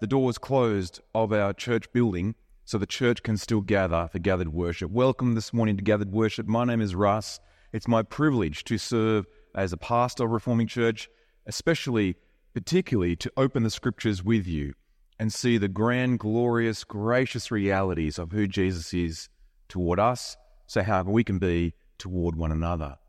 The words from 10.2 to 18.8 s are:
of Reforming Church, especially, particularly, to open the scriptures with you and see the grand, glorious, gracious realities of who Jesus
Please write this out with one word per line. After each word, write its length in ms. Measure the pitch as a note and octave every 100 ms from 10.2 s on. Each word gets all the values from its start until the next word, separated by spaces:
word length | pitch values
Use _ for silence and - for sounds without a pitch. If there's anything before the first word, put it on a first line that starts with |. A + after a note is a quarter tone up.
of 60 | A#2
Reforming 340 | A2+ B2+ A#2 A2
Church, 420 | A#2+ A#2 G#2+ - _ _ _ -
especially, 680 | - - D#3+ C#3+ A#2 F#2+ - _ _ _
particularly, 640 | A#2 - F3+ - A#2 F2 E2+
to 160 | - -
open 240 | C3 C3
the 80 | A2
scriptures 520 | - B2+ - A2+ G2
with 240 | F#2+ A2+ F2+
you 280 | D#2 C#2+ - _ _ _ -
and 120 | A2+
see 280 | - B2+ A#2
the 100 | G2+
grand, 500 | F#2 A#2 B2 B2+ A#2+
glorious, 640 | G#2+ A#2 A#2+ A#2 A#2 G#2+
gracious 680 | - G#2 A2 B2 C3 A#2 -
realities 680 | A2 G2 F#2+ F#2+ E2+ D#2 F2+
of 140 | E2
who 140 | G#2 G2+
Jesus 480 | G2 F#2 F2+